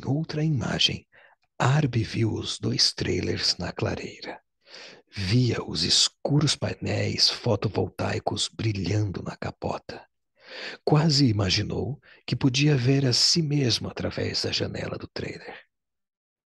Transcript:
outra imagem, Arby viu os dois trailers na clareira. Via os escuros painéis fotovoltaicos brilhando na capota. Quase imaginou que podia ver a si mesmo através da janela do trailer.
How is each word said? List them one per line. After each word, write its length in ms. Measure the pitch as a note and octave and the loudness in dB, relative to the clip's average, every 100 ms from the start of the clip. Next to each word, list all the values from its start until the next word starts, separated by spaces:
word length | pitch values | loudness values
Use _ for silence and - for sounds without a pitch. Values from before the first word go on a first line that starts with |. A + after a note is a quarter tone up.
| - | -2
outra 380 | D3 D#3+ D3+ | -2 -2 -2
imagem, 640 | D#3+ B2+ E2+ E2 - - - - - _ _ - | 0 0 0 0 0 -2 -12 -20 -20 _ _ 0
Arby 460 | B2+ D3 C#3 A#2 | 4 4 2 0
viu 280 | G2 A2 A2 | 0 0 0
os 280 | - G2 - | -2 -6 -4
dois 340 | A2 - - | -2 2 2
trailers 640 | - - - F#2+ F#2+ - - | 0 -2 0 0 0 -2 -2
na 140 | F2+ | -6
clareira. 680 | - - E2+ - - - - _ _ _ - - - _ | -2 -2 -2 -8 -12 -14 -14 _ _ _ -20 -20 -20 _
Via 540 | G2+ F#2 B2 A#2+ F#2 | -4 2 4 4 0
os 180 | E2+ D#2+ | -4 -2
escuros 760 | D#2+ - - - - C#3+ C#3 - | 2 2 2 0 0 2 2 0
painéis 760 | G#2 - G2+ G#2+ G#2 - - | -4 -4 -4 -2 0 2 0
fotovoltaicos 1160 | - A#2+ G#2 G#2+ G#2 G2 - G2+ G#2 - G2+ - | 2 0 0 0 0 -2 -2 -4 -2 -4 -4 -4
brilhando 760 | - A2 G2 F2+ G#2+ G#2 - | -2 -2 0 0 0 0 -4
na 120 | - - | -10 -8
capota. 720 | - - - - - - - _ _ _ - - - - - | -10 -6 -6 -6 -10 -16 -18 _ _ _ -18 -14 -12 -8 4
Quase 400 | D3+ D#3+ C#3 C3 | 4 6 6 4
imaginou 760 | G2+ F#2 G2+ E2+ F#2+ F#2+ D3 - - - | 4 2 0 -2 -4 -4 -8 -14 -18 -6
que 80 | C3 | 0
podia 420 | C#3 C3 D3+ C3+ | 2 4 4 4
ver 300 | B2 C#3 C3 | 4 4 2
a 60 | |
si 280 | A#2+ - F3 | 2 2 2
mesmo 480 | D3 D3 B2 - G2 | 2 2 2 0 -4
através 540 | - - - G2+ - | -6 -6 -4 -4 -2
da 80 | - | -2
janela 480 | - - - - - | -2 -4 -6 -8 -8
do 80 | - | -10
trailer. 580 | - - - - - - _ _ _ _ _ _ _ _ | -8 -10 -10 -14 -18 -20 _ _ _ _ _ _ _ _